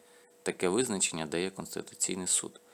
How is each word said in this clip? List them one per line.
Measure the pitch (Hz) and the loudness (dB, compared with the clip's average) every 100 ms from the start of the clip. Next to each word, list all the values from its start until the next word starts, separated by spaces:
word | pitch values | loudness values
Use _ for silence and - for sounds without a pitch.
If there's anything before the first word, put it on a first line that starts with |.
| - - - - | -20 -20 -20 -8
Таке | - - 90 | -4 2 4
визначення | 98 131 98 - 82 78 | 4 2 2 0 0 -2
дає | 82 95 | 0 -2
Конституційний | 95 82 - 85 - - 92 90 | -4 -8 -8 -8 -4 -2 -2 2
суд. | - - - - | 0 0 -10 -20